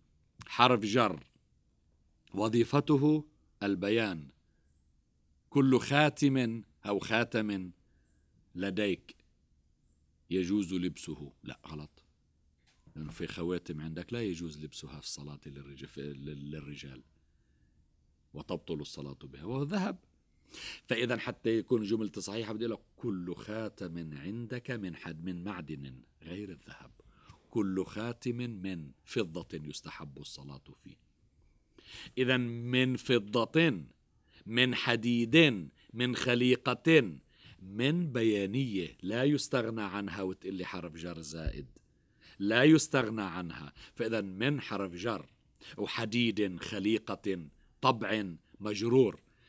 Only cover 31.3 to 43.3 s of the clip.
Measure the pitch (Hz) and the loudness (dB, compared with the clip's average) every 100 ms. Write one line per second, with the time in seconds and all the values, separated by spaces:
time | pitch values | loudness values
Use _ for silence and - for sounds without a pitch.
31.3 | _ _ _ _ _ - - - - 127 | _ _ _ _ _ -20 -18 -6 0 2
32.3 | 127 120 117 120 127 127 123 - 120 104 | 2 0 -4 0 2 4 2 2 2 4
33.3 | 117 110 165 165 98 69 _ _ _ _ | 0 2 4 4 2 -6 _ _ _ _
34.3 | - - 117 127 120 - 117 117 120 117 | -18 -2 4 4 4 2 2 4 2 6
35.3 | 156 156 107 76 - _ 113 123 120 127 | 8 8 4 -6 -14 _ -2 -2 0 2
36.3 | 123 123 123 135 123 160 160 107 71 - | 4 6 4 2 0 6 6 6 -2 -16
37.3 | _ - - 95 104 131 170 165 120 113 | _ -20 -20 -10 -2 0 0 0 2 2
38.3 | 104 98 120 131 98 80 - 87 113 143 | 2 2 0 -2 -2 -4 -6 -4 0 2
39.3 | 143 - 131 113 113 101 101 101 95 92 | 2 2 -2 -2 -4 -4 -4 -6 -4 -6
40.3 | 92 92 95 87 92 85 80 85 82 78 | -6 -8 -8 -6 -8 -10 -10 -10 -8 -10
41.3 | 82 80 71 69 - _ _ _ _ - | -6 -6 -6 -10 -16 _ _ _ _ -18
42.3 | - 101 113 147 160 - - 110 110 95 | -4 0 6 8 8 6 0 0 -2 -4